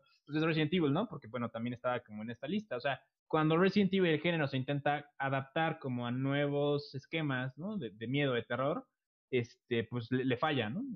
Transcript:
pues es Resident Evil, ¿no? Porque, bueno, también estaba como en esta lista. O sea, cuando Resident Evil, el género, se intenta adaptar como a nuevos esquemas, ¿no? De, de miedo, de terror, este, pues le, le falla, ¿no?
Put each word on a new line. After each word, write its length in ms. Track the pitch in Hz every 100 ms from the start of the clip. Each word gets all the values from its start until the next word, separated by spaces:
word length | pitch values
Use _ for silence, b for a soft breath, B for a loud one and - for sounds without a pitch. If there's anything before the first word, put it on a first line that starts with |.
| b b
pues 120 | - 151
es 60 |
Resident 280 | 160 160 156
Evil, 180 | 185 151
¿no? 160 | 147 233
Porque, 200 | 147 107
bueno, 200 | 120 117
también 260 | 113 120
estaba 260 | 123 127 123
como 220 | - 107
en 80 | 110
esta 160 | 117 135
lista. 280 | 208 214 123
O 40 |
sea, 200 | 139 135 _ _ -
cuando 300 | 160 156 160
Resident 360 | 190 208 190
Evil, 160 | 190 180
el 80 | 151
género, 260 | 170 165 139
se 80 | 135
intenta 540 | 131 143 147 147 - -
adaptar 600 | 135 135 131 165 165 -
como 280 | 135 123 120
a 40 |
nuevos 840 | 123 135 139 143 143 147 143 -
esquemas, 600 | 135 - 165 151 127 131 139
¿no? 220 | 185 214
De, 120 | 117
de 160 | 107 117
miedo, 280 | 139 143
de 80 | 120
terror, 440 | - 120 139 208 - _ _ _ -
este, 540 | 127 117 - - 117
pues 260 | 110 120 113
le, 120 | 127
le 120 | 127 120
falla, 320 | 156 139 107
¿no? 140 | 156 269